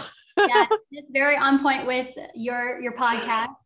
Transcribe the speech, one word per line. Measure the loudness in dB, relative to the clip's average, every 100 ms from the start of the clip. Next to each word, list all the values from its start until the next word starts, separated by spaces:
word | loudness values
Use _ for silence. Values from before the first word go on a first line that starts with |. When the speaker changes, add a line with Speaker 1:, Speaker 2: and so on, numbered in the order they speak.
| -2
Speaker 1:
<laughs> | -16 _ 0
Speaker 2:
Yeah, | 2 4 2 0 -4
it's | -18 -6
very | 0 2 2
on | 4 4
point | 4 0 0
with | -4 -4 -10 -14
your, | -8 -6 -4 -4 -6
your | -6
podcast. | -2 0 0 -2 -2 -2 -6